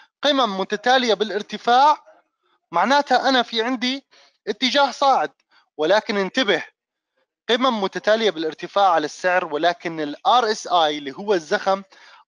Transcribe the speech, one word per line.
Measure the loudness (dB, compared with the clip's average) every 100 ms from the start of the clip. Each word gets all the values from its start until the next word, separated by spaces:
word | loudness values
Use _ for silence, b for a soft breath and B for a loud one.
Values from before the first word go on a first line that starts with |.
| b _
قمم | -2 0 0 -2
متتالية | -4 -2 2 2 2
بالارتفاع، | 0 -2 -4 -8 -6 2 4 4 2 -4 _ _ _ _ _ _
معناتها | -2 2 2 2 0 2
أنا | 0
في | 0 -4
عندي | -4 -4 -4 -6 -10 b b b -10
اتجاه | -4 -2 0 0
صاعد. | 0 2 2 0 -6 _ b b -4
ولكن | 0 2 0 -2
انتبه، | -2 -2 0 -2 -4 _ _ _ _ _ _ _ -2
قمم | 0 0 0
متتالية | -2 -2 0 2 0
بالارتفاع | -2 -6 -8 -6 2 2
على | 2 0
السعر، | -4 0 0 0
ولكن | 0 0 -2 -6 -6
ال | -8 -4 0
آر | 2 2
إس | -4 -2
آي | 0 0 -2
اللي | -8
هو | -8 -2
الزخم | -2 0 -2 -2 -2 -6 B B B